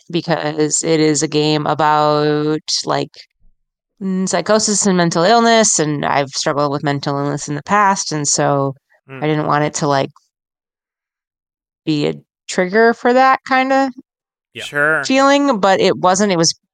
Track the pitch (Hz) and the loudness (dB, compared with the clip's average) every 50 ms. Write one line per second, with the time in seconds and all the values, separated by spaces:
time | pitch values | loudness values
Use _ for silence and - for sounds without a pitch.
0 | _ - 165 170 - - 160 - - 151 151 156 151 147 143 - - 165 160 151 | _ -6 -6 -6 -2 -2 -2 -2 -2 -4 -2 -2 -2 -2 -2 -2 -2 0 2 2
1 | 156 156 151 143 160 139 147 151 151 151 156 151 147 - 151 147 160 151 151 151 | 2 2 2 0 -2 -2 -2 0 0 2 0 0 0 -2 0 0 2 2 2 2
2 | 151 151 151 147 147 151 151 151 151 151 156 156 - - - - - - 147 143 | 2 2 2 2 0 0 0 -2 -2 -2 -4 -4 -6 -6 -8 -6 -4 -4 -4 -4
3 | 143 147 _ - - _ _ _ _ _ _ _ _ _ _ _ _ _ _ - | -4 -8 _ -20 -20 _ _ _ _ _ _ _ _ _ _ _ _ _ _ -10
4 | 196 190 185 185 190 185 - 175 170 - 214 220 214 214 208 190 - 202 185 180 | -6 -4 -4 -2 -2 -2 -4 -4 0 0 0 0 2 0 -2 0 0 2 2 2
5 | 170 170 - 175 165 196 233 233 233 233 226 226 220 - - - 156 151 151 143 | 2 2 2 2 2 4 4 4 4 4 4 4 4 2 2 0 -2 -2 -2 -4
6 | 151 160 147 143 143 131 - - - 165 143 143 147 143 139 147 - 147 143 139 | -2 -2 0 -2 -2 -4 -6 -6 -4 -2 0 0 0 -2 -2 -2 -2 -2 -4 -2
7 | - 151 143 139 143 143 143 147 - - 147 143 - - 202 208 208 196 196 190 | -4 -4 -4 -4 -4 -4 -4 -6 -6 -8 -8 -8 -6 -2 0 2 2 2 0 -2
8 | - - 160 156 143 139 - - 147 143 143 139 139 135 131 _ _ _ _ _ | -4 -6 -6 -4 -4 -2 -2 0 0 0 0 0 -2 -4 -6 _ _ _ _ _
9 | _ - 135 131 143 151 156 151 151 156 151 147 151 151 - - 160 143 143 135 | _ -18 -12 -6 -4 -2 -2 -2 -2 -2 0 0 -2 -2 -4 -4 -2 0 0 0
10 | 139 143 - _ _ _ _ _ _ _ _ _ _ _ _ _ _ _ _ _ | -2 -4 -8 _ _ _ _ _ _ _ _ _ _ _ _ _ _ _ _ _
11 | _ _ _ _ _ _ _ _ _ _ _ _ _ _ _ _ - 160 156 147 | _ _ _ _ _ _ _ _ _ _ _ _ _ _ _ _ -6 -4 -2 -2
12 | 147 160 156 147 _ _ _ _ _ - - - 185 180 196 220 226 233 233 - | -2 -2 -4 -6 _ _ _ _ _ -8 -4 -2 -2 0 2 2 4 4 2 2
13 | - 247 247 254 262 262 262 - - - 262 262 262 269 269 269 269 262 247 254 | 0 2 2 4 4 4 2 0 -2 -2 0 0 0 2 0 0 0 -2 -4 -10
14 | - _ _ _ _ _ _ _ _ _ - 113 104 - 143 147 147 151 160 151 | -20 _ _ _ _ _ _ _ _ _ -14 -14 -12 -6 -2 0 2 2 2 0
15 | 139 - 262 269 269 277 277 285 285 285 254 196 202 196 190 - - 190 156 143 | 0 0 2 2 4 4 4 2 2 0 0 2 2 2 2 4 2 0 0 2
16 | 156 180 185 180 214 208 185 165 165 - - _ _ _ | 2 0 2 2 0 0 2 0 0 0 -2 _ _ _